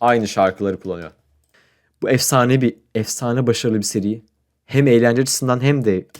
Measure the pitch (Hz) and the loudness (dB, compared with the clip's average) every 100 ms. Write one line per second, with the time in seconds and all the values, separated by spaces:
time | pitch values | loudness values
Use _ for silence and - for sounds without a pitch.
0 | 120 120 107 - 95 95 101 92 95 87 | 0 2 0 0 0 0 -4 -6 -8 -10
1 | 80 - _ _ _ _ _ _ _ - | -12 -18 _ _ _ _ _ _ _ -6
2 | - 131 - 135 123 131 123 - _ 110 | 0 0 2 2 4 2 0 -4 _ -6
3 | 107 - 123 120 123 113 120 110 101 110 | -6 -6 -4 -2 -2 -2 -2 -2 -4 -4
4 | 101 113 - _ _ _ - 135 139 117 | -4 -6 -12 _ _ _ -4 0 4 4
5 | 120 120 131 - 131 123 135 143 113 92 | 4 2 -2 -2 -2 0 0 0 0 -2
6 | - | -4